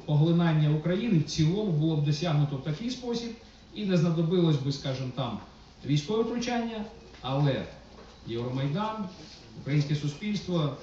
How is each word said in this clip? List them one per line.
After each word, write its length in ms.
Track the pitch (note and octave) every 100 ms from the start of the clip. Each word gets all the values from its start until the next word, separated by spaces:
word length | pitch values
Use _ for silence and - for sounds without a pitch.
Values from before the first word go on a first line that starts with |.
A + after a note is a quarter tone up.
| -
поглинання 640 | D3 E3 E3+ E3+ D#3 D3+
України 480 | D#3 E3+ F#3+ A#3 E3+
в 40 |
цілому 480 | D3 - D#3 G3 G#3
було 260 | D3+ D#3+ D3+
б 80 | C#3+
досягнуто 500 | C#3+ F3 D3 C#3+ C3+
в 80 |
такий 260 | D#3+ D3+ A#3+
спосіб, 420 | - B3 A#3 A#3 - - - - -
і 100 | G3+
не 120 | F3+
знадобилось 600 | E3+ D#3+ E3 F3+ E3 C#3
би, 140 | C3+
скажімо, 380 | - C#3 B2+ B2+ A#2
там, 240 | A#2+ G2+ - - - - B2
військове 380 | D3 - A3
втручання, 600 | A#3 A#3+ B3 A#3+ A3+ A3 G#3 - - -
але 440 | B2+ C#3 C#3+ A2 F2 - - - - - -
Євромайдан, 760 | A#2 B2 C3 C#3+ E3 A3 A3 F#3 - - - - A2
українське 340 | C3 D3 C#3+ D3+
суспільство, 840 | D3 - G#3 G3 - F3 D3 -